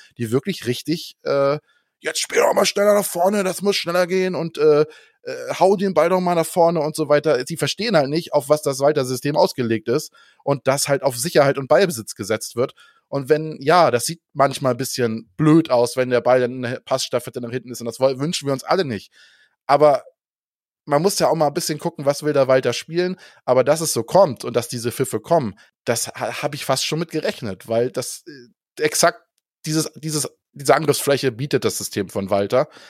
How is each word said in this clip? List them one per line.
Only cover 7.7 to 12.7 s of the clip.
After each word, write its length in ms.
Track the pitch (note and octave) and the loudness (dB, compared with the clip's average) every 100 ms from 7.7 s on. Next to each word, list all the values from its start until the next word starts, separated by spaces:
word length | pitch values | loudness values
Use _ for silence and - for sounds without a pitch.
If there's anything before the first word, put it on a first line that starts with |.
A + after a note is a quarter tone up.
| - A3 F3+ | -2 0 2
halt 140 | C3+ | 2
nicht, 220 | D#3 E3 | -2 -2
auf 160 | D3 C#3 | -2 2
was 140 | D3+ | 2
das 160 | D3 C3 | 0 0
Walter-System 580 | C#3 D3 B2+ B2+ C#3+ D3 | 2 2 0 -2 -2 2
ausgelegt 520 | F#3 - A#2+ A2+ A2 | 2 0 -2 -2 0
ist 240 | C3+ - _ _ _ | -2 -4 _ _ _
und 240 | - C#3 - | -4 -2 0
dass 180 | C3+ - | 0 0
halt 160 | C#3 | 0
auf 140 | C3+ B2 | 0 -2
Sicherheit 420 | D3+ E3 C#3 C#3 | 0 2 4 2
und 80 | C3+ | 2
Ballbesitz 480 | D#3 G3+ B2 G#2 | 2 2 -2 -10
gesetzt 400 | - G2+ A2 - | -8 -4 -4 -4
wird. 200 | A#2 C3+ | -4 -4